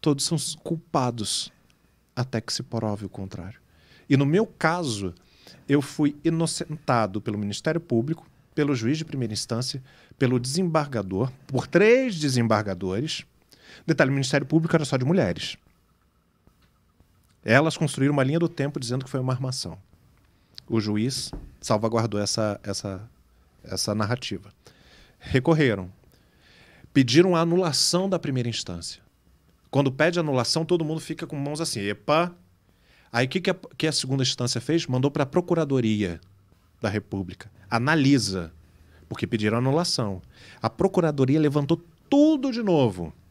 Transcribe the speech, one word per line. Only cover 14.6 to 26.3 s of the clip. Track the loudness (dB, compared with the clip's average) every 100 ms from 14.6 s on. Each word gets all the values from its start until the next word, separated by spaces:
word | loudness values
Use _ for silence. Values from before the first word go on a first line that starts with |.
| 2 0
era | 2
só | 0
de | 2
mulheres. | 2 2 0 -6 -12 _ _ _ _ _ _ _ _ _ _ _ _ _ _ _ _ _ _ 4
Elas | 6 6 0
construíram | -2 2 2
uma | 2 2
linha | 2
do | 0
tempo | -2 -4 -4
dizendo | -4 -4 -4
que |
foi | -4
uma | -2
armação. | -2 -4 -6 -8 -12 -18 _ _ _ _ _ _ -20 -2
O | -2
juiz | 0 0 -2 -4 -8 -10 -14 -16
salvaguardou | -2 0 2 0 -2 -2
essa, | -2 -2 -2 -4
essa, | -6 -8 -6 -10 -14 _ _ _ _ _
essa | -10 -6 -2 -2
narrativa. | -2 -2 -6 -10 -12 _ -20 _ _ -20 -20 _
Recorreram. | -2 0 2 4 4 0 -6 -14 _ _ _